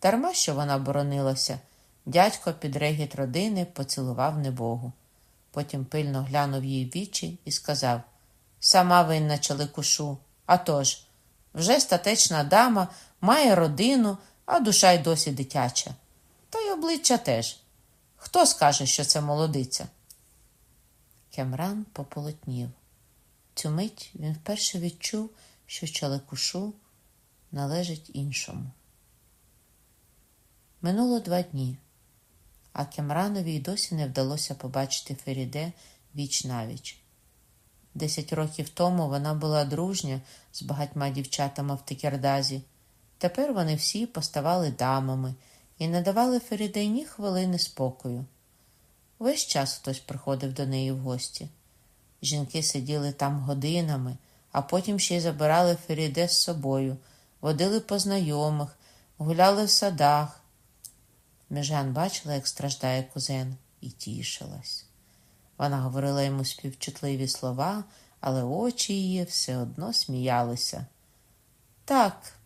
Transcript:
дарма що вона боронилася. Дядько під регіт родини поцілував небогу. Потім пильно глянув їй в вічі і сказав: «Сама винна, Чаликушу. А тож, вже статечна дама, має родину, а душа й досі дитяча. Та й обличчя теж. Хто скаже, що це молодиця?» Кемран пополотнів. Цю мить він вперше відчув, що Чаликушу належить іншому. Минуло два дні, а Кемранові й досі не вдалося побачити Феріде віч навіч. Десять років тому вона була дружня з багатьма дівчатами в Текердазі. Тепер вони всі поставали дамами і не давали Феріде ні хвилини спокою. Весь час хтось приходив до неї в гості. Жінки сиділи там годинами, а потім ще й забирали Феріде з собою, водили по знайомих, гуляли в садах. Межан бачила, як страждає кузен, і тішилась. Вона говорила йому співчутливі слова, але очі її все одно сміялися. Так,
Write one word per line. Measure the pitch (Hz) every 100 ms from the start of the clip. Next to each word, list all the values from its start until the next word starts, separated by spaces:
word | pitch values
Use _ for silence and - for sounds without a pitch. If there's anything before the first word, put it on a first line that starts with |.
дарма | 190 233 339
що | 359 -
вона | 139 143 139
боронилася. | 135 143 143 139 135 131 - 135 - _ _ _ -
Дядько | 160 202 - 180
під | 160 151 139
регіт | 147 151 139
родини | - 131 151 214 196
поцілував | 175 - 135 - 127 120 143 156
небогу. | 135 123 117 117 127 - _ _ _ _ _
Потім | 143 151 139
пильно | 131 156 147 135
глянув | 131 143 143 135
їй | 135 135
в | 127
вічі | 175 202 - 165 175
і | -
сказав: | - - 143 127 120 - _ _ _ _ -
«Сама | - 190 180 180
винна, | 160 160 151 147
Чаликушу. | - 143 147 156 147 - 147 139 - _ -
А | 180
тож, | 180 143 135 - - _ _ _ _
вже | 156 170 277
статечна | - 175 196 214 - 160
дама, | 143 202 247 208 180 - - -
має | 185 285 269
родину, | 185 160 143 233 269 214 196 - _ -
а | 339
душа | 220 185 190
й | 175
досі | 160 156 -
дитяча. | 135 131 143 127 - - - _ _ _ _ -
Та | 453
й | 415
обличчя | 359 330 320 - 240
теж. | - 117 117 - _ _ _ _ _ _
Хто | - 359 311
скаже, | - 147 143 139
що | -
це | 143 156
молодиця?» | 147 147 160 147 127 - - _ - - _ _ _ _ _ _ _ _ _ _ _
Кемран | - 131 131 180 208 208
пополотнів. | - 147 147 147 151 - 123 123 123 _ _ _ _ _ _ _
Цю | - 156
мить | 156 214 - -
він | - 151
вперше | 156 - 208 - 180
відчув, | 170 165 - 214 220 - - _ -
що | - 156
Чаликушу | - 143 139 - 131 - 180 208 208 _ _ _ _ _ _ _
належить | 143 139 165 175 156 -
іншому. | 139 143 131 - - 127 - _ _ _ _ _ _ _ _ _ _ _ _ _ _ _ _ _ _ _ _
Минуло | 170 202 247 240
два | 180 180
дні, | 175 139 127 127 _ _ _ _ _ _ _ _ _
а | -
Кемранові | 143 - 147 151 202 202 165
й | 151
досі | 135 202 -
не | 160 139
вдалося | 131 131 151 -
побачити | 135 127 135 135 - -
Феріде | 120 - 131 123 143 165 - - - _
віч | 143 143 -
навіч. | 131 123 110 127 - - _ _ _ _ _ _ _ _ _
Десять | 156 156 156 151
років | 156 156 156 156
тому | - 180 180 151
вона | 139 151
була | 156 151 151
дружня | 139 151 180 190 147 131 - - _
з | -
багатьма | - 147 143 143 139
дівчатами | 135 131 - 139 139 143
в | 139
Текердазі. | - 135 151 135 139 139 135 135 - _ _ _ _ -
Тепер | 180 214 285
вони | 214 160
всі | 151 - 208 233
поставали | - - 147 147 180 156
дамами | 127 127 135 131 131 131 131 - - _ -
і | 160
не | 175
давали | 175 196 254 247
Феріде | - 214 208 208 208
ні | 233
хвилини | 311 - 202 185 185 175
спокою. | - - 131 127 127 120 131 _ _ _ _ _ _ _ _ -
Весь | 233 302 -
час | 143 135
хтось | - 139 135
приходив | - 135 - 135 135
до | 131 135
неї | 131 135
в | 131
гості. | 131 127 - - 151 - _ _ _ _ _ -
Жінки | 139 147 135 160
сиділи | 151 143 131 151 143
там | 139 139 143
годинами, | 131 139 147 175 165 139 127 127 _ _ _
а | 135
потім | 139 180 202 202
ще | - 175
й |
забирали | 165 151 151 165 180 170 -
Феріде | 156 156 143 175
з | -
собою, | - 160 135 135 135 131 - _ _ _
водили | 151 156 185 220
по | 220 202
знайомих, | 196 196 160 147 151 151 147 - _ - _ -
гуляли | 156 165 185 202
в | 208
садах. | - 202 156 147 147 151 - _ _ _ _ - _ _ _ _ _ -
Межан | 143 143 151 135
бачила, | 131 185 - 151
як | 143 -
страждає | - 139 - 131 131
кузен, | 131 143 131 135 131 131 _ _
і | 120
тішилась. | - - - - - - 95 - - - _ _ _ _ _ _ -
Вона | 143 139
говорила | 131 135 139 139
йому | 139 139
співчутливі | 131 - 139 - - - 143 135 135
слова, | - 131 127 160 208 - - - _
але | 139 131
очі | 123 165 240 247 -
її | 196 185 185
все | 175 - - 127
одно | 120 - 117
сміялися. | 120 - 127 127 120 120 123 - 127 127 _ _ _ _ _ _ _ _ _
Так, | - 269 208 - - -